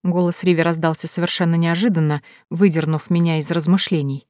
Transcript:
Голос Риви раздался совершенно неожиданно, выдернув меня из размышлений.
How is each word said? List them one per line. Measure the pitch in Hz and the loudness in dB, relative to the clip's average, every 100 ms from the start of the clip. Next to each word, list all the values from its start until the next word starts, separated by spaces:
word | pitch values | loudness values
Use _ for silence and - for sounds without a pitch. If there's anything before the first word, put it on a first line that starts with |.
Голос | 180 175 175 175 | -2 0 0 0
Риви | 180 165 | 0 2
раздался | 165 165 160 160 165 | 2 0 -2 -2 -4
совершенно | - 170 - 170 170 | -4 -2 0 0 2
неожиданно, | 170 170 233 170 156 147 - - _ | 0 0 0 2 0 -2 -6 -20 _
выдернув | 170 196 160 156 156 - | 2 2 2 -2 -4 -2
меня | 170 170 160 | 0 2 0
из | 151 | -2
размышлений. | 170 156 185 - 170 139 139 _ | -2 2 0 2 -2 -2 -6 _